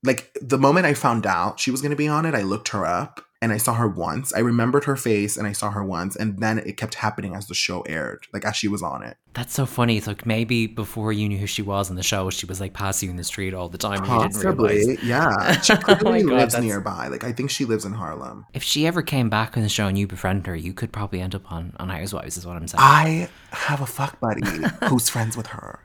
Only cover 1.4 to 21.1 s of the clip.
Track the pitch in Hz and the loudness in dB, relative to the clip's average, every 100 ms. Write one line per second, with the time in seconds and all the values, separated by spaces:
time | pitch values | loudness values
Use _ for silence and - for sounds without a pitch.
1.4 | 92 - - 127 143 147 147 151 160 135 | 0 -2 -2 0 -2 0 2 2 2 0
2.4 | 98 101 - 104 82 90 - - - _ | 0 -2 -2 -2 0 0 -2 -10 -20 _
3.4 | 113 104 117 117 117 90 85 80 139 - | -2 0 2 2 2 0 -2 -2 -2 0
4.4 | 120 117 117 139 143 135 - 107 104 - | 2 4 4 2 2 -2 2 2 2 -2
5.4 | 104 101 107 101 98 87 92 - 110 98 | -4 -4 -4 -2 -4 -4 -4 -2 -4 -2
6.4 | 110 110 - 104 110 - 110 104 98 95 | -2 -2 -4 -8 -8 -2 -4 -2 -8 -8
7.4 | 101 87 - 92 - 80 65 50 - 101 | -6 -4 -2 -4 -6 -6 -6 -8 -10 -6
8.4 | 107 107 107 98 82 67 53 - _ - | -4 -2 -2 -2 -4 -6 -10 -16 _ -10
9.4 | 120 - 131 - 120 110 104 101 - 110 | -6 -2 -2 2 2 2 0 -6 -2 0
10.4 | 113 120 110 113 101 - 107 107 107 101 | 2 0 0 -2 -6 -4 -2 0 0 -2
11.4 | 98 - 101 98 95 90 87 101 95 92 | -4 -4 -2 -2 -2 -2 -2 0 -2 -4
12.4 | - 92 98 - 98 98 95 90 85 - | -8 -6 -8 -4 -2 -2 -4 -4 -6 -4
13.4 | 95 92 87 87 107 98 95 120 117 202 | -6 -4 -8 -6 -4 -2 2 2 2 0
14.4 | 190 151 110 104 110 131 120 120 160 104 | 0 4 4 6 4 2 0 4 4 4
15.4 | 101 175 - 214 - 202 214 226 185 127 | 2 2 6 4 6 4 6 4 4 4
16.4 | 120 123 117 101 92 90 64 65 120 117 | 4 2 0 0 -4 -6 -6 -6 -6 -4
17.4 | 135 - 131 110 98 107 85 76 65 52 | -4 -2 0 0 -2 -6 -6 -8 -10 -14
18.4 | - - - 147 156 175 - 139 120 107 | -12 -8 -2 2 2 2 0 0 2 2
19.4 | 110 - 107 - 101 98 101 92 95 98 | 0 0 0 2 2 2 -2 -2 -2 0
20.4 | 92 85 85 92 113 - 101 | -2 -6 -6 -6 -6 -6 -6